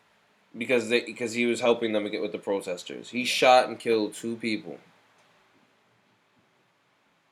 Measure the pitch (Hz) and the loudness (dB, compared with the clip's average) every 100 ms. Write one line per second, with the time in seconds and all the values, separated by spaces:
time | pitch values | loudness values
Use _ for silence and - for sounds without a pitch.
0 | _ _ _ _ _ 113 117 123 110 120 | _ _ _ _ _ -10 0 0 2 0
1 | 113 110 117 120 120 113 120 117 113 107 | -2 -6 -6 -2 0 2 2 2 0 0
2 | 104 101 101 - - 98 95 90 - 62 | -2 -4 -6 -6 -4 -4 -4 -10 -10 -14
3 | - 120 123 - 135 127 113 113 120 110 | -8 -6 -4 4 8 8 6 -2 0 2
4 | 104 - 117 113 117 104 85 69 - _ | 0 -4 -8 -6 -4 -6 -8 -16 -18 _
5 | _ _ _ _ _ _ _ _ _ _ | _ _ _ _ _ _ _ _ _ _
6 | _ _ _ _ _ _ _ _ _ _ | _ _ _ _ _ _ _ _ _ _
7 | _ _ _ | _ _ _